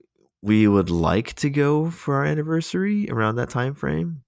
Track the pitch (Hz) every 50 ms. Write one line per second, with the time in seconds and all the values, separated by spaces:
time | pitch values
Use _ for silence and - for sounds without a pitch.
0 | _ _ _ _ _ _ _ _ - 104 107 110 107 104 101 98 90 85 85 85
1 | 82 82 87 104 123 - - - - 143 139 147 143 143 151 151 160 170 165 -
2 | - 147 139 139 143 151 151 156 151 160 160 165 165 - - 185 190 202 208 208
3 | 202 - 117 113 107 107 113 120 123 - - 120 123 135 147 - - 139 147 160
4 | 170 170 165 135 _